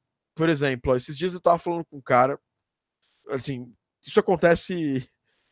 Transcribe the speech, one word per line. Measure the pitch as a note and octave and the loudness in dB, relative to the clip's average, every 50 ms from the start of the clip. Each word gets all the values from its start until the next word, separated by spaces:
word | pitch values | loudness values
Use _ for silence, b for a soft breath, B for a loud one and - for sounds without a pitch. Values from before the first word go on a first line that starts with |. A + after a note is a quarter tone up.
| _ _ _ _ _ _ _ | _ _ _ _ _ _ _
por | - E3 | 0 2
exemplo, | E3 E3 C#3 C#3+ C#3 C3 A#2+ - C#3 B2+ | 2 2 2 0 -2 -2 -2 0 0 0
ó, | |
esses | B2 - - D3 | 0 0 -6 -8
dias | C3+ E3+ F#3 F3 | -6 -6 -6 -6
eu | F3+ | 0
tava | - F3 E3+ | 2 2 2
falando | E3 - F3 E3+ E3+ E3 | 4 0 -4 -6 -6 -8
com | - - | -10 -14
um | C#3+ | -18
cara, | - - C3+ B2 B2 C3+ C#3+ - _ _ _ _ _ _ _ _ _ _ _ _ _ _ _ _ _ G#2+ | -2 2 4 4 4 4 0 -6 _ _ _ _ _ _ _ _ _ _ _ _ _ _ _ _ _ -8
assim, | - C3 A#2+ - C3+ B2 B2 - - _ _ _ _ _ _ | -8 -8 -6 -6 -8 -8 -10 -14 -18 _ _ _ _ _ _
isso | - - G#3+ | -2 -2 0
acontece, | - - F#3 D#3+ - E3+ E3+ - - - F#3 F3 D#3+ C#3+ C3+ B2+ B2 - _ _ _ _ _ _ _ _ | 2 2 0 2 4 2 2 2 0 -6 -6 -4 -4 -4 -4 -4 -6 -8 _ _ _ _ _ _ _ _